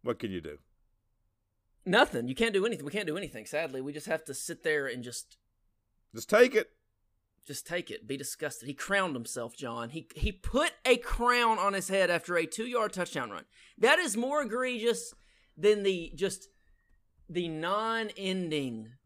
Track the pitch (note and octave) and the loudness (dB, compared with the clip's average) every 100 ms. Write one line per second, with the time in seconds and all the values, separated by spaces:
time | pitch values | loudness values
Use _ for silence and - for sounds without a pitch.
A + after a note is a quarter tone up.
0 | A#2+ A2+ A2 F#2 D#2 D2 _ _ _ _ | -4 -4 -4 -6 -8 -14 _ _ _ _
1 | _ _ _ _ _ _ _ _ - G3 | _ _ _ _ _ _ _ _ 2 4
2 | C#4+ B2+ A#2+ C3+ A3+ G3 G#3 F3 C#3 F#3+ | 4 2 -4 -2 0 2 -2 -4 -6 -6
3 | F#3+ D#3+ F#3+ A2 G#2 D3 E3 C3 C3+ D3 | -4 -6 -6 -12 -6 -4 -4 -6 -8 -8
4 | D3 D#3+ D#3+ C3 - E3 E3 D3+ C#3 B2 | -4 -6 -4 -10 -10 -6 0 0 -2 -6
5 | A#2+ A#2+ - - _ _ _ _ _ _ | -10 -12 -14 -20 _ _ _ _ _ _
6 | _ A2 - G#3+ B3 - - _ _ _ | _ -16 2 8 8 6 0 _ _ _
7 | _ _ _ _ - C3+ - F3 F3+ - | _ _ _ _ -14 -14 -6 -6 -6 -12
8 | G#2+ C#3 D3 - D3 - B2 C#3 - G3 | -8 -8 -8 -6 -6 -6 -10 -10 0 2
9 | F#3 C3 A2+ C3 A2+ - B2+ A#2 A#2 D#3+ | 2 0 -6 -8 -8 -8 -8 -6 -6 -10
10 | - - G#3+ G3 - B3 D#4+ - - A#3+ | -12 -4 -4 -4 -2 0 0 0 4 4
11 | - - A#3+ B3 A#3+ A3 G3 G3 F#3 F#3+ | 4 0 4 4 4 4 2 0 0 2
12 | F3+ F3 E3+ F3 D#3+ - A#3+ A#3 G#3+ F3+ | 4 2 2 0 0 -4 -2 0 -2 -2
13 | G3+ D3+ A#2+ F#2 - _ - - A#3 D#4+ | -4 -4 -6 -8 -14 _ -20 2 6 6
14 | E4+ G#3 B3 D4 C4 A#3 B3+ B3 A#3 A#3 | 4 0 0 0 0 -2 -2 0 0 0
15 | - - _ _ _ - G3 G#3 G3 F#3 | -4 -16 _ _ _ 2 4 6 4 0
16 | E3 C3 F#3+ F#3+ - _ _ _ _ _ | -4 -2 -2 -4 -14 _ _ _ _ _
17 | _ _ - F3 E3+ D#3 E3 G3+ A3 A3+ | _ _ -8 -4 -4 -4 -2 0 0 -2
18 | A3 - F#3+ F#3+ F3 D3+ C3 A2+ A2 - | -4 -4 -4 -2 0 -2 -2 -6 -12 -18